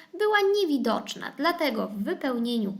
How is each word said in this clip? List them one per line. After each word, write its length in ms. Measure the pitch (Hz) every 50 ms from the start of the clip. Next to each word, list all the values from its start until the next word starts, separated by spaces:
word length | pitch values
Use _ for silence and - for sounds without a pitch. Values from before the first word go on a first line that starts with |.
| - _ - 359
była 200 | 427 427 427 415 392 392 403
niewidoczna, 760 | 415 392 320 285 254 226 226 208 - - - - 185 - - -
dlatego 520 | - 285 339 339 339 320 277 226 220 190 202
w 140 | 208 202
wypełnieniu 720 | 208 277 359 - - 262 247 233 233 240 240 233 208 190 196